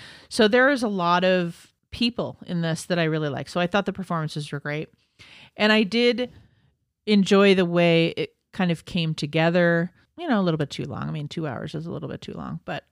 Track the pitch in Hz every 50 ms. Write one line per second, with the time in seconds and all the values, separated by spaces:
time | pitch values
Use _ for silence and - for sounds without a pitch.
0 | - - - - - - - - 214 214 233 247 254 269 285 240 254 214 202 190
1 | 170 170 175 180 185 185 185 185 175 170 170 - - _ _ _ _ _ - -
2 | 233 240 233 - 160 117 - - - - 180 170 170 165 160 - - - 180 170
3 | 165 156 156 156 156 147 131 127 - - - 180 175 175 - 202 196 - 190 -
4 | 185 - 175 165 156 156 - 156 147 - - 143 - 147 147 156 160 - _ _
5 | _ _ _ - - - - - - - _ - 208 214 214 214 220 175 220 233
6 | 240 240 247 220 247 247 - - - _ _ _ _ _ _ _ _ _ _ _
7 | _ 214 214 202 185 - 208 196 202 196 190 190 185 170 170 175 170 170 165 165
8 | 165 165 - - 160 - _ _ _ _ - - 185 175 165 - - - - 180
9 | 165 160 156 - - 147 151 160 160 170 170 180 175 170 170 170 170 175 _ _
10 | _ _ _ - 349 330 240 202 185 175 160 151 147 139 - - 139 - - -
11 | 139 147 160 156 147 147 - 170 160 147 117 - - 156 - 151 160 170 - 147
12 | 151 135 - - - - - - - 127 151 165 - - 170 143 - _